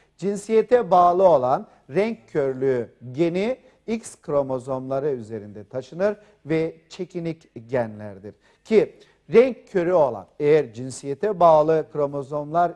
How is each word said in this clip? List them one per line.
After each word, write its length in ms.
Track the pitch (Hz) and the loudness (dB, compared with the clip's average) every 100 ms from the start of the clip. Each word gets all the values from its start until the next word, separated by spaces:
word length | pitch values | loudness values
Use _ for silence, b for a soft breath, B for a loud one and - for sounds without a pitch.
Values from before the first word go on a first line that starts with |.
| b - | b -8
Cinsiyete 760 | 185 202 - 220 214 247 190 | -6 -6 0 0 2 2 4
bağlı 380 | 180 175 175 190 | 4 4 6 6
olan 380 | 147 123 156 214 b - | 6 4 -2 -4 b -6
renk 380 | 147 220 226 _ | -2 -2 -4 _
körlüğü 640 | 160 139 131 135 127 110 _ 123 | -2 -2 0 0 0 -4 _ -12
geni 460 | 127 170 175 214 254 b b - | -4 -2 -2 -4 -6 b b -8
X 300 | 226 - - | -8 -8 -18
kromozomları 880 | - 143 135 131 123 131 131 135 147 | -4 -2 -2 -6 -6 -8 -6 -4 -4
üzerinde 540 | 127 107 110 104 104 | -6 -8 -12 -12 -18
taşınır 520 | 101 127 135 165 202 208 b b 139 | -12 -12 -10 -4 -4 -4 b b -4
ve 300 | 160 160 165 _ | -4 -4 -8 _
çekinik 800 | - 175 175 165 160 _ - 113 | -14 -12 -8 -8 -10 _ -20 -6
genlerdir. 640 | 127 113 104 104 98 101 - b b | -4 -4 -8 -16 -16 -18 -20 b b
Ki 320 | - 220 156 - b b - | 0 2 2 -6 b b 0
renk 360 | 190 262 226 _ | 4 4 0 _
körü 200 | 190 170 | -4 0
olan, 340 | 180 139 107 90 - | 2 2 -2 -12 -4
eğer 320 | 147 156 139 | 2 2 2
cinsiyete 680 | 110 131 120 139 139 208 185 | -8 -14 -12 -10 -6 -4 2
bağlı 460 | 170 156 156 160 151 | 6 6 4 0 -2
kromozomlar 800 | 151 143 143 131 147 147 165 175 | -4 -4 -4 -8 -8 -4 -2 -2